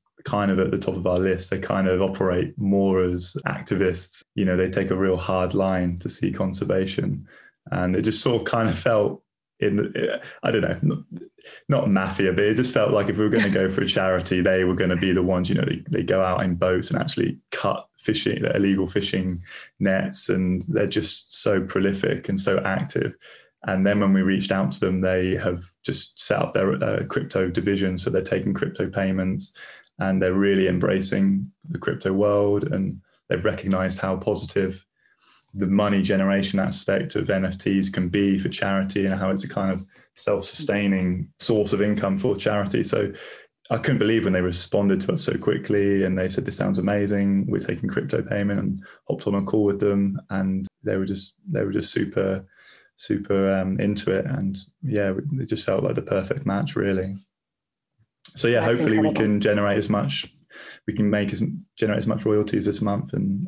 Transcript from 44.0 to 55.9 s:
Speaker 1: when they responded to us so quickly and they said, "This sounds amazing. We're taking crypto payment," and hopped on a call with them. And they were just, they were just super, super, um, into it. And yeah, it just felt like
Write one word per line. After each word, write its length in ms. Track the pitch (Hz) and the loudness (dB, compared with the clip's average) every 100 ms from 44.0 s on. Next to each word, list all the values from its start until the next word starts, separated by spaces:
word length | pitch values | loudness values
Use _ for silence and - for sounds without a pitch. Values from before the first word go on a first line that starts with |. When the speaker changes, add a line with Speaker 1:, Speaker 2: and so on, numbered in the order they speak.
| 104 113 | 2 2
Speaker 1:
when 100 | 95 | 2
they 80 | 92 | 2
responded 580 | 90 87 - 101 98 95 | 0 -2 -2 0 2 2
to 140 | - | 0
us 80 | 85 | -2
so 160 | - - | -2 -2
quickly 640 | - - - 104 101 98 | 0 -2 0 0 2 2
and 140 | 95 92 | 2 0
they 100 | 92 | -2
said, 160 | 95 | -2
"This 140 | - - | -4 -2
sounds 180 | 101 98 | 0 0
amazing. 680 | 95 104 101 101 98 98 98 | 0 0 0 0 2 2 0
We're 140 | 101 | -2
taking 280 | - - 98 | -2 -4 -4
crypto 320 | - - - | -4 -2 -2
payment," 400 | - 101 101 101 | -2 -2 -2 -2
and 240 | 98 98 - - - | -2 -6 -10 -12 -8
hopped 180 | - 104 | -6 -2
on 80 | 98 | -2
a 60 | |
call 220 | 98 107 | 0 2
with 160 | 101 98 | 2 2
them. 400 | 104 101 98 98 - | 0 2 0 -2 -6
And 380 | 98 95 95 95 _ | -4 -2 -2 -6 _
they 160 | 107 98 | -4 -2
were 80 | 95 | -2
just, 260 | 98 - _ 196 | -4 -8 _ -6
they 140 | 117 | -4
were 80 | 101 | -2
just 200 | 104 - | -2 -2
super, 540 | - 101 - 95 95 - _ - - _ - | -2 -2 -2 -2 -2 -8 _ -20 -20 _ -12
super, 580 | - 101 - 98 98 | -6 -4 0 0 2
um, 260 | 95 95 95 | 2 0 0
into 320 | 101 101 - | 0 0 0
it. 140 | 95 - | -2 -2
And 280 | - 98 98 - _ | -4 -4 -6 -10 _
yeah, 320 | 139 104 101 95 147 131 | -4 -2 0 -2 -4 -4
it 60 | 113 | -4
just 180 | 110 | -4
felt 180 | - 95 | 0 0
like 120 | 92 | 0